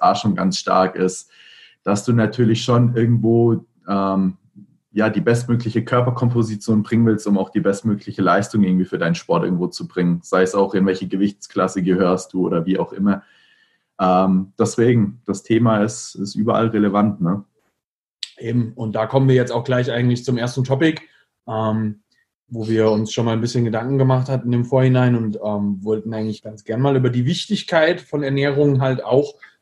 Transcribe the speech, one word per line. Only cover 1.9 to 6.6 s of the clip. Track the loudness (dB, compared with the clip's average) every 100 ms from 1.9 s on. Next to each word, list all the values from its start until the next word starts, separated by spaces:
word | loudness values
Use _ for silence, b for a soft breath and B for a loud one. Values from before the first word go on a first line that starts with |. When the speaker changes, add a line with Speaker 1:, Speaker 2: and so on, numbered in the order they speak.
| -2
Speaker 1:
du | 2
natürlich | 2 2 2 2 2
schon | 2 2 2 2
irgendwo, | 2 2 4 4 4 2 -4 _ -6
ähm, | -2 0 0 0 -4 _ -20 -20 _ _
ja, | -2 -2
die | 0
bestmögliche | 0 0 0 -2 -2 -4 0
Körperkomposition | 0 0 0 0 0 -2 -4